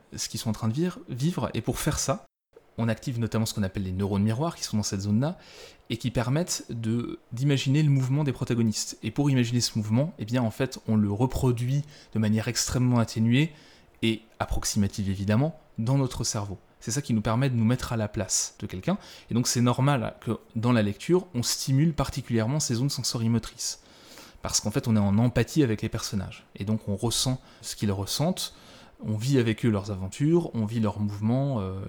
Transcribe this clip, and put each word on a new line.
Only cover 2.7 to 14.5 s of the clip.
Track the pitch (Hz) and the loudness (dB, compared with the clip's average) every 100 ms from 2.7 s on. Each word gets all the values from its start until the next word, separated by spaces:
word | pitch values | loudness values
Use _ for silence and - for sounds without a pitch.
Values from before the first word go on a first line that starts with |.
| - | -4
on | 117 | -2
active | 110 - 117 | -2 -4 -2
notamment | 113 113 110 | -2 0 -2
ce | |
qu'on | - | -2
appelle | 95 - | -4 -2
les | 95 | -4
neurones | 92 98 98 | -2 0 2
miroirs | 107 110 165 - | 2 2 -2 -4
qui | |
sont | - 107 | -4 -2
dans | |
cette | 104 98 | -2 -2
zone-là, | 101 104 147 190 - - - - - | 2 2 2 -2 -14 -20 -20 -20 -10
et | 113 | -4
qui | 131 | -2
permettent | 127 117 147 185 - - | 0 0 0 0 -4 -6
de, | 120 110 120 120 - _ | -6 -2 -2 -2 -8 _
d'imaginer | 117 143 135 131 143 | -2 2 2 2 4
le | 151 | 4
mouvement | 139 127 139 | 4 2 0
des | 147 | 0
protagonistes. | 117 123 117 113 - - - | -2 0 2 2 0 -6 -6
Et | 110 | -6
pour | - 143 | 0 2
imaginer | 131 117 120 | 4 4 2
ce | - 117 | 0 -2
mouvement, | 107 113 160 - | 2 2 2 -4
eh | 107 | -2
bien | 127 | 0
en | 113 | 0
fait | - 131 - - | 0 -4 -4 0
on | 107 | 2
le | 101 | 2
reproduit | 101 127 - 131 120 123 139 - - - | 2 0 2 0 0 0 -2 -2 -12 -8
de | 107 | -2
manière | 107 110 123 | 2 2 0
extrêmement | - - 131 123 120 | -2 -2 2 4 4
atténuée, | 110 - 113 123 160 - - - _ _ | 2 2 4 4 2 -2 -20 -20 _ _
et | 113 110 - _ | 0 0 -6 _
approximative | - | -2